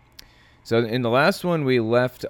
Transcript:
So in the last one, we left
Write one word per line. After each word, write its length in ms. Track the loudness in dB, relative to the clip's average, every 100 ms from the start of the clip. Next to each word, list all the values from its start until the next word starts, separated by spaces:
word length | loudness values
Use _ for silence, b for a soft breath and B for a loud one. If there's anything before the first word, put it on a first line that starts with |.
| _ _ B B B B
So 160 | -2 -2
in 200 | 0 -2
the 80 | 0
last 380 | 2 2 0 -2
one, 180 | -2
we 160 | 0 0
left 460 | 2 0 0 -6 -10